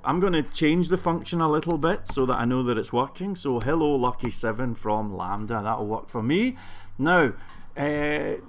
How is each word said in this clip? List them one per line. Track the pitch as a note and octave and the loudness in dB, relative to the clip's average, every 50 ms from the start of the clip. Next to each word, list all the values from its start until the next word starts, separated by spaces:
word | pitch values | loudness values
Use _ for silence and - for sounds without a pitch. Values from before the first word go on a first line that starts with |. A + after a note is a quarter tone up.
| - | -2
I'm | B2+ D3 F3+ | 0 2 2
gonna | F#3+ G3 F3 D#3 | 2 2 2 2
change | C#3 - - - D#3+ D3 D#3+ F3+ F3 D#3 | 0 0 0 2 2 4 4 4 4 2
the | F3+ F3 | 0 0
function | - F3 E3 - - - F3 E3+ | 2 0 0 0 -2 -2 0 2
a | E3 D#3 | 2 4
little | D3+ D#3 D3+ E3+ E3+ D3 | 2 2 2 0 0 2
bit | D3+ E3 G#3 G#3 - | 2 2 2 0 -2
so | - - C3+ C3 | -2 0 2 2
that | B2+ B2+ | 2 2
I | - A#2 | 2 2
know | A#2+ B2+ B2+ B2+ | 2 2 2 2
that | A#2+ A#2 | 2 0
it's | A2 - - | 0 -2 0
working. | A#2 B2 C3+ C#3 - - F#3 G3+ F#3 | 0 0 0 0 -4 -6 -6 -6 -6
So | - - C#3+ B2 A#2 | -4 -2 -2 -2 0
hello, | G#2+ C3+ D#3+ E3 D#3 D3 C#3+ | 0 0 2 2 4 2 4
Lucky | C3 B2 B2 - - - A#2 | 2 2 2 0 0 -2 -2
seven | - - B2 A2 G#2+ A#2 C3 B2 A2 | -2 -2 -2 -2 0 0 -2 -2 -4
from | - - G#2+ G#2+ G#2+ G#2+ G#2 F#2+ | -2 -2 -2 0 0 -2 -4 -4
Lambda, | F2 F2 F#2 G2+ G2+ G#2 G2+ A#2 G#2+ | -6 -4 -4 -4 -4 -4 -4 -4 -2
that'll | G2+ A2 A2+ - G#2+ | -2 -2 -2 -2 -2
work | G#2 A2 - - - | -4 -4 -6 -6 -6
for | - A#2 | -4 -2
me. | A2 B2 D#3 G3 A#3+ B3+ B3 - - - - - - - - - | 0 2 2 2 2 0 -2 -6 -12 -12 -12 -12 -12 -10 -4 0
Now, | C#3 E3 F3+ F3 D3 A#2 - - - - - - - - - | 2 4 6 6 6 4 0 -4 -10 -12 -12 -14 -14 -12 -6
uh, | C#3+ C#3+ D3 D3 D3 D3 D3 D3+ D3+ D3 D3+ - - - | -4 -2 -2 0 0 0 0 -2 -2 -2 -4 -4 -6 -6